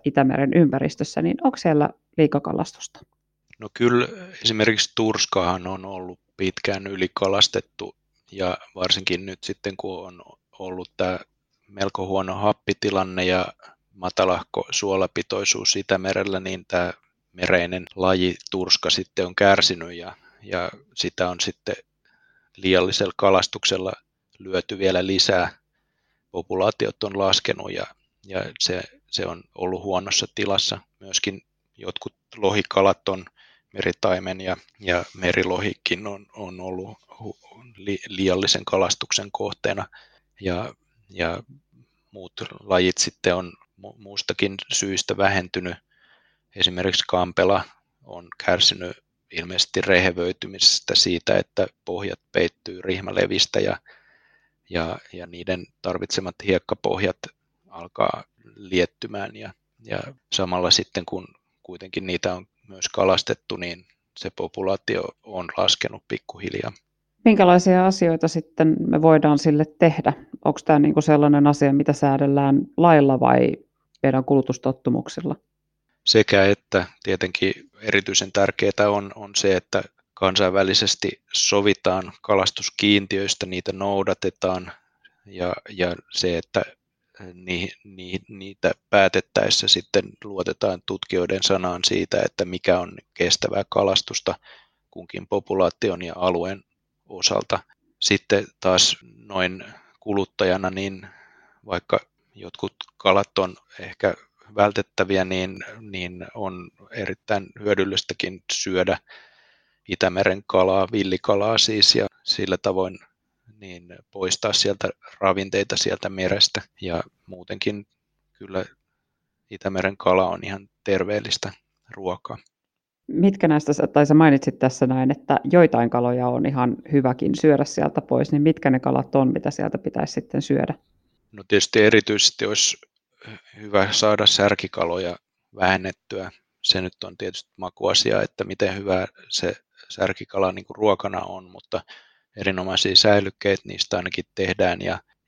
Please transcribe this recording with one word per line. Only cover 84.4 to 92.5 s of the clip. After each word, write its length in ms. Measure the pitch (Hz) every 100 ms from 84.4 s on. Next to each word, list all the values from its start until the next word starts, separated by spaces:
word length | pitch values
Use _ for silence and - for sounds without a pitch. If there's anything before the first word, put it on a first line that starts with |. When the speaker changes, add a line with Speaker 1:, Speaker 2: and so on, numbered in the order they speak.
| 92 92 92 - _ _ _ _ 101
Speaker 2:
ja, 280 | 95 90 - -
ja 260 | 98 90 87 -
se, 260 | - 90 85
että 260 | - - - - _ _ _ - 95
ni-, 380 | 90 90 90 92 -
ni-, 380 | 104 95 92 95 -
niitä 440 | 101 95 98 - - _
päätettäessä 800 | 104 95 92 - - 101 - -
sitten 360 | 87 92 101 98 101
luotetaan 580 | 107 95 95 - 104 92 -
tutkijoiden 580 | 98 - 92 87 95
sanaan 380 | - 95 92 87 -
siitä, 340 | 95 87 101 101
että 200 | -
mikä 340 | 90